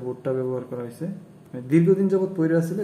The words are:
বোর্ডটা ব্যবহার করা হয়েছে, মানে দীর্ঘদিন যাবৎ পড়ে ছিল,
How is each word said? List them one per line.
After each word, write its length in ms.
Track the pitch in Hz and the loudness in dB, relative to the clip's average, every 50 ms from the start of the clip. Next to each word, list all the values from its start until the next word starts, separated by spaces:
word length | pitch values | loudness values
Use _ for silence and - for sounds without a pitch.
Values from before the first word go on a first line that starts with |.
| 127 | -6
বোর্ডটা 260 | 127 123 127 - 135 131 131 | -8 -8 -6 -4 -4 -2 -2
ব্যবহার 260 | 127 127 127 123 120 - | -2 -4 -4 -6 -6 -8
করা 120 | 127 123 120 | -10 -10 -10
হয়েছে, 200 | 117 117 - 160 190 202 - - - - - - - | -10 -10 -8 -8 -8 -8 -10 -14 -20 -20 -20 -20 -14
মানে 140 | - 127 123 127 | -12 -10 -4 2
দীর্ঘদিন 360 | 151 170 170 190 190 196 196 190 | 4 4 6 6 4 4 4 2
যাবৎ 180 | 190 185 190 - 190 165 | 2 2 0 0 0 0
পড়ে 160 | 160 160 165 165 165 170 | 0 2 2 2 0 0
ছিল, 100 | 180 208 | -2 -4